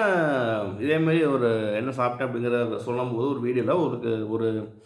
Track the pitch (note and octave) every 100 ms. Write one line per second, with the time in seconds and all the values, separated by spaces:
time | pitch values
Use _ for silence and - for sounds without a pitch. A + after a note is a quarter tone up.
0 | G#3 F3+ D#3 C3 A2+ A2 G2 G2+ C#3 D#3+
1 | D#3+ E3 D3 C3 A#2 A2+ G#2+ G#2 C3 B2+
2 | A#2+ B2 B2+ A#2+ A#2+ A#2+ A#2 G#2 A#2 B2
3 | B2+ A2+ C3+ B2+ A#2+ B2 A#2 F3 C3+ A#2+
4 | A2+ A2 G#2+ A2+ A2+ A2 A2 -